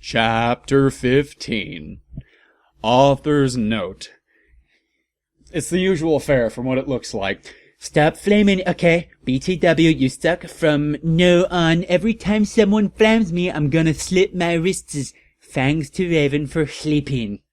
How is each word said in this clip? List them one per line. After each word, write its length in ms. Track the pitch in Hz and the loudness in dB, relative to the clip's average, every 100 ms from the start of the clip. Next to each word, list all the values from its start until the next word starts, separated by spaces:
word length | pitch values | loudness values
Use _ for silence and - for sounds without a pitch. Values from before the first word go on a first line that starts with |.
Chapter 880 | - 113 113 113 117 120 - 139 135 | -6 -2 0 0 0 -2 0 2 2
fifteen. 1080 | 131 123 131 143 - - 110 85 85 78 - _ - - _ _ _ _ _ | 0 0 0 0 -8 -8 -8 -8 -12 -16 -18 _ -20 -20 _ _ _ _ _
Author's 720 | 110 123 139 135 151 147 135 127 | 0 4 4 4 0 0 0 0
note. 560 | 107 113 90 95 - _ _ _ _ _ _ _ _ _ _ _ _ _ _ | -2 -2 -6 -10 -20 _ _ _ _ _ _ _ _ _ _ _ _ _ _
It's 180 | - 139 | -10 -4
the 100 | 175 | -2
usual 400 | 185 185 160 147 | 0 0 0 -2
fare 300 | - 139 117 | 0 0 0
from 160 | 107 123 | -4 -4
what 120 | 131 | -4
it 80 | 131 | -2
looks 260 | 127 - | -6 -6
like. 400 | 110 98 101 - - _ _ | -6 -6 -6 -10 -20 _ _
Stop 360 | - - 151 - | -6 0 0 0
flaming, 460 | - 208 202 190 185 | 0 4 4 2 -2
okay? 440 | 175 180 165 170 _ | 0 2 2 -2 _
B 160 | - 131 | -4 -4
T 160 | - 185 | -2 0
W, 340 | 175 156 160 | 2 4 2
you 180 | 156 131 | 2 0
suck. 360 | - 170 175 | -2 -2 -2
From 520 | 170 - 165 147 147 147 | -6 -4 0 0 -2 -4
now 440 | 165 160 180 175 180 | -2 2 4 4 2
on, 340 | 180 165 165 180 | 0 2 0 0
every 260 | 175 190 | -2 0
time 300 | 226 - 214 | -4 -2 0
someone 460 | 208 - 208 208 202 | 0 2 2 4 0
flams 420 | - 220 226 208 | 2 2 4 0
me, 180 | 170 175 | -2 -4
I'm 200 | 156 151 | -2 0
gonna 220 | 156 165 | 2 0
slip 400 | 151 - 185 196 | 0 -2 0 0
my 180 | 180 170 | 0 -2
wrists. 600 | 170 165 185 - 147 131 - _ _ | 0 -2 -4 -8 -8 -8 -12 _ _
Thanks 480 | _ - 131 156 147 | _ -4 -2 -2 -4
to 180 | - 185 | -6 -2
Raven 380 | 165 143 143 147 | 0 0 -2 -4
for 180 | 160 147 | -4 -4
sleeping. 760 | - 156 151 143 139 110 101 _ | -6 -2 -2 -2 -4 -6 -10 _